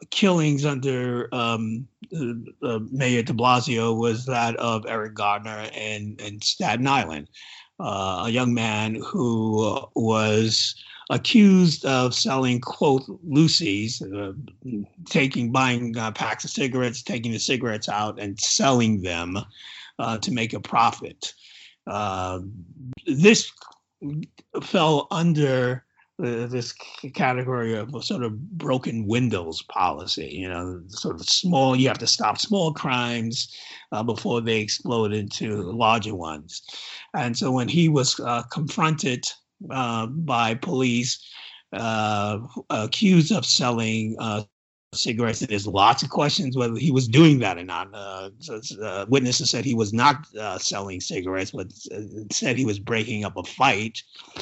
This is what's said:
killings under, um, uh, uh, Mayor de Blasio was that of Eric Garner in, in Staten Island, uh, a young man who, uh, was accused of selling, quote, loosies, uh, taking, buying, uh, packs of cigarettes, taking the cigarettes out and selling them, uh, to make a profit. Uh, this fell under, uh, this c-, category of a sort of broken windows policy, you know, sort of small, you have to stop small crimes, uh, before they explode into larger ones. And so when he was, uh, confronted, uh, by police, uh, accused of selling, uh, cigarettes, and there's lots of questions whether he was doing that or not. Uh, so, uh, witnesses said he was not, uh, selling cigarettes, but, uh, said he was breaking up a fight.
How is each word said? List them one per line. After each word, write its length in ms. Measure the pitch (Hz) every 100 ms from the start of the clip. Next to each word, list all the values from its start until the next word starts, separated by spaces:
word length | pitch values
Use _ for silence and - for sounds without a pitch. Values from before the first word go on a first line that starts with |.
| -
killings 560 | - 202 175 156 143 147
under, 680 | 139 135 127 123 120 113
um, 540 | 127 117 113 110 110 131 _ -
uh, 200 | 165 123 117 117 -
uh, 160 | 139 113 107
Mayor 320 | 131 127 123
de 100 | 110
Blasio 680 | 117 123 123 120 117 117 113
was 280 | 117 110 127
that 280 | 123 120 117
of 280 | 117 110 107
Eric 280 | 113 107
Garner 540 | 107 104 104 107 107 110
in, 400 | - 107 107 104 104
in 240 | 104 104
Staten 440 | - - 185 110 135
Island, 420 | 135 90 78 73 - - - - -
uh, 440 | 104 98 95 92 107
a 40 |
young 220 | 117 123
man 420 | 120 113 107 110 110
who, 720 | - 202 123 113 110 107 110
uh, 200 | 113 131
was 800 | - 113 110 107 107 113 110 - - - - -
accused 800 | - - 233 208 190 180 147 -
of 260 | 131 127
selling, 480 | - - 135 131 123
quote, 440 | 123 - 160 135 135 - 170
loosies, 760 | 139 160 - 170 101 110 -
uh, 320 | 95 101 98 98 123 - 127 110 98 - 170
taking, 420 | 160 135 123 117
buying, 440 | 131 131 120 120 117
uh, 140 | 110
packs 340 | 104 143 -
of 60 | -
cigarettes, 520 | - 139 127 123 -
taking 300 | - 131 117
the 60 | 110
cigarettes 500 | - 131 120 104 -
out 320 | 104 107 104
and 180 | 104 101
selling 640 | - - 190 127 113 107
them, 380 | 90 85 87 95 - - - - - -
uh, 200 | 120 113
to 120 | 110
make 200 | 123 113
a 80 | 117
profit. 720 | - 123 117 - - - - - - - - _ -
Uh, 540 | 101 104 95 92 92 95 107 - - 127 123 -
this 440 | 135 196 226 - - - - _ _ 143 151 185 _ _ -
fell 440 | 135 196 160 151 -
under, 760 | 185 170 151 147 131 123 127 - _ _ -
uh, 240 | 120 117 120
this 280 | 127 117 - - -
c-, 100 | 139
category 680 | 131 139 127 127 127 113 113
of 180 | 107
a 80 | 127
sort 200 | - 196
of 360 | 120 107 165 180
broken 480 | 151 131 127 117 104
windows 560 | 117 127 104 82 80
policy, 640 | - - 92 73 92 - 73
you 200 | 76 92
know, 340 | 87 90 90 85
sort 260 | 110 - 85
of 120 | -
small, 480 | - 185 139 135 127
you 100 | 127
have 100 | 107
to 80 | 113
stop 320 | - 226 104
small 340 | - 202 160
crimes, 800 | 147 151 127 120 120 113 117 - - - - -
uh, 100 | 107
before 380 | 117 107 - 120
they 180 | 113 113
explode 540 | 107 - - 117 107
into 500 | 107 104 - 113 104 90
larger 420 | 113 113 113 107
ones. 480 | 101 80 78 80 - - - - - -
And 220 | 196 123 120
so 160 | 135
when 160 | 127 120
he 200 | 160 165
was, 300 | 147 127 -
uh, 240 | 120 120
confronted, 800 | 117 - 143 - 160 156 - 123 - - _ - 180
uh, 360 | 135 123 113 113
by 480 | 147 160 120 113
police, 640 | 117 - 131 131 120 120 - - - - - _
uh, 640 | 98 113 110 107 104 104 104 120 - -
accused 640 | 131 107 - 202 180 151
of 140 | 190 -
selling, 720 | - 123 117 113 110 110 110
uh, 240 | 113 107 104 _ _ _ _
cigarettes, 460 | - - 113 117 110
and 100 | 135
there's 160 | 104 104
lots 360 | 95 - 123
of 80 | 135
questions 460 | - 147 - 147 127
whether 200 | 120 113
he 140 | 139
was 180 | 131 123
doing 300 | 123 165 139
that 200 | 107 85
or 60 |
not. 240 | 90 85 95
Uh, 360 | 104 98 95 95 107
so, 220 | - 110 - 90
uh, 240 | 107 95 101
witnesses 420 | 139 123 123 135
said 140 | 120
he 100 | 113
was 180 | 117 107
not, 340 | 113 135 131 - 107
uh, 200 | 107 92
selling 420 | - 104 98 92
cigarettes, 500 | - - 90 95 95
but, 160 | 127 90 - -
uh, 60 | 101 107 104 101
said 260 | - - 117
he 100 | 127
was 120 | 101
breaking 460 | 101 113 110 107
up 120 | 101 92
a 80 |
fight. 580 | 87 - 131 120 110 - - - - -